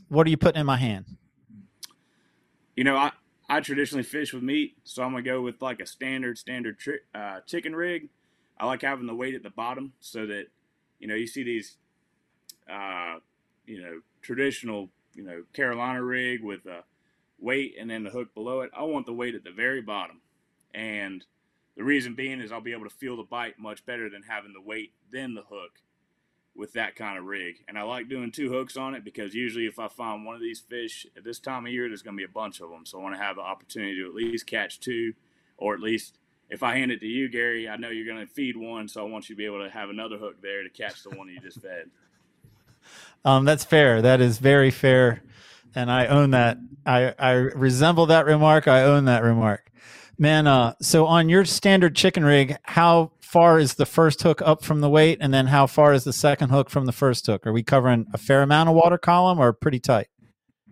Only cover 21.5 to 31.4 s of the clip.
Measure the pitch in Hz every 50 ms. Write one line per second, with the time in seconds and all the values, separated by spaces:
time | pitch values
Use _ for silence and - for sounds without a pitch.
21.5 | _ _ _ _ _ - 117 135 147 139 123 120 113 127 131 131 135 127 113 107
22.5 | 117 113 110 120 117 113 107 101 _ _ 139 123 123 113 104 - 117 120 117 110
23.5 | - _ 110 107 107 - _ 127 123 117 110 104 101 101 101 113 110 104 101 104
24.5 | 98 95 95 107 110 110 107 - _ _ _ 95 123 131 135 127 113 104 - _
25.5 | 104 98 90 85 _ _ _ _ _ _ _ _ _ _ _ _ _ _ _ _
26.5 | _ 95 104 - - 117 110 104 - - 110 101 98 92 90 95 101 98 90 87
27.5 | 85 _ _ - 104 104 104 113 123 127 113 123 135 127 120 117 - 156 143 123
28.5 | 127 131 131 127 - 131 131 135 135 117 104 104 _ 113 104 98 104 120 127 117
29.5 | 110 117 113 107 - 117 113 101 _ - 117 110 107 107 107 110 117 117 113 117
30.5 | 113 - _ _ 120 120 117 110 - - - _ _ - 98 117 117 -